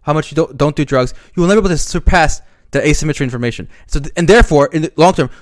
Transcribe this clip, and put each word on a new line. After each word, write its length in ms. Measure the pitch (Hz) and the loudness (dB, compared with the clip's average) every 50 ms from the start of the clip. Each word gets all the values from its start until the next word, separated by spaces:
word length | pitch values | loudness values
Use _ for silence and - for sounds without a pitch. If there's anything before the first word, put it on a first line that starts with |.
how 120 | - 151 147 | -6 -4 -2
much 180 | 156 147 - | -2 -4 -4
you 40 | 147 | -4
don't, 220 | 151 165 - - | -4 -4 -4 -2
don't 180 | 117 143 151 147 | -2 -2 -2 -2
do 80 | - 147 | -2 -4
drugs, 300 | - 139 131 127 123 - - - - - | -2 -2 -2 -2 -2 -6 -12 -16 -10 -4
you 60 | 180 | -2
will 60 | 175 | 0
never 140 | 180 202 220 | 2 2 2
be 60 | 196 | 2
able 80 | 190 170 | 0 0
to 20 | |
surpass 640 | 143 - - - 170 - - 190 175 156 143 - - - - _ _ _ _ | -2 -4 -4 -4 -2 0 2 4 4 4 2 0 -4 -6 -18 _ _ _ _
the 140 | - 139 - | -4 -2 0
asymmetry 380 | 151 151 - 151 156 139 - 143 | 0 0 0 -2 -4 -4 -4 -4
information. 440 | 123 123 117 120 120 - - - - - - - | -6 -6 -6 -6 -6 -6 -8 -12 -16 -18 -20 -12
So, 120 | - - 147 | -6 -6 -6
th-, 140 | 139 - - | -6 -4 -4
and 120 | 170 170 | -2 2
therefore, 400 | 156 - 170 165 - 156 143 143 | 4 6 6 6 4 4 2 2
in 160 | - - 160 151 | 2 0 -4 -4
the 100 | 127 - | -4 0
long 180 | - 160 185 185 | 2 2 2 2
term, 160 | - 135 123 - - | 2 -2 -4 -6 -14